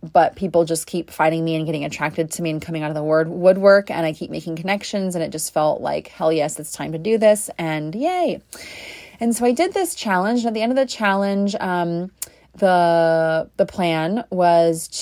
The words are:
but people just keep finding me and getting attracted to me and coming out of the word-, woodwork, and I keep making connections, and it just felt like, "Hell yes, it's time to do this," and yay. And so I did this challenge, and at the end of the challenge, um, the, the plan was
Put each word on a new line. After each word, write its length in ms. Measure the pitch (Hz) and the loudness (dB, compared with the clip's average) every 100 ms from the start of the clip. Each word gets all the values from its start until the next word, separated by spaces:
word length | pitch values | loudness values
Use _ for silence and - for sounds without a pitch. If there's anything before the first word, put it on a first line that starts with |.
| 160 | 0
but 240 | - 151 - | 4 4 0
people 280 | 185 170 | 0 2
just 220 | 165 165 - | 2 -2 -4
keep 240 | 180 165 | -8 -6
finding 340 | - 160 165 | -2 0 0
me 120 | 165 160 | -2 -2
and 100 | 156 | -2
getting 180 | 156 | -4
attracted 460 | 147 151 151 151 160 | -6 -4 -4 -4 -6
to 100 | - | -4
me 80 | 165 | -4
and 120 | 156 | -6
coming 220 | 160 160 | -6 -6
out 60 | 151 | -4
of 40 | |
the 80 | 156 | -4
word-, 260 | 151 156 160 | 0 2 0
woodwork, 600 | 180 180 190 196 196 202 | 2 4 6 6 6 4
and 160 | - 160 | -2 -2
I 60 | |
keep 180 | 156 170 | -4 -8
making 260 | 151 165 165 | -8 -8 -6
connections, 600 | 185 202 - 202 190 175 | -4 -4 -4 -4 -4 -4
and 80 | |
it 60 | 156 | -6
just 220 | 156 - | -6 -4
felt 280 | 156 151 - | 0 0 0
like, 280 | 147 151 - | -4 -6 -8
"Hell 240 | - 160 | -2 0
yes, 280 | 160 147 151 | 2 -2 -6
it's 100 | 151 | -12
time 220 | - 147 | -10 -8
to 60 | 160 | -6
do 200 | 175 220 | -2 4
this," 320 | 214 208 - - | 4 4 0 -6
and 360 | 165 156 156 | -4 -4 -4
yay. 460 | 202 311 370 320 - _ - - - - - - - | -4 -2 0 -2 -4 _ -18 -18 -18 -18 -20 -18 -4
And 140 | 233 | -2
so 100 | 233 | 0
I 80 | 240 | 2
did 200 | 247 359 | 2 0
this 220 | 392 359 | 0 -4
challenge, 460 | - 220 185 196 247 | -4 -2 0 0 0
and 80 | 233 | 0
at 60 | |
the 80 | 220 | -2
end 100 | 226 | 0
of 40 | 262 | 0
the 100 | 262 | 0
challenge, 680 | - 208 196 202 196 202 202 | 0 0 2 0 0 -2 -2
um, 500 | 190 180 170 170 185 - - _ _ - | -2 -2 -2 -4 -6 -12 -16 _ _ 0
the, 920 | 190 180 170 170 165 165 160 160 - - | 4 4 4 4 4 4 2 0 -2 -2
the 100 | 190 | -2
plan 580 | - 175 160 165 220 - | 0 0 0 -2 -4 -4
was 580 | 185 175 170 170 165 - - | 2 4 6 4 2 -4 -6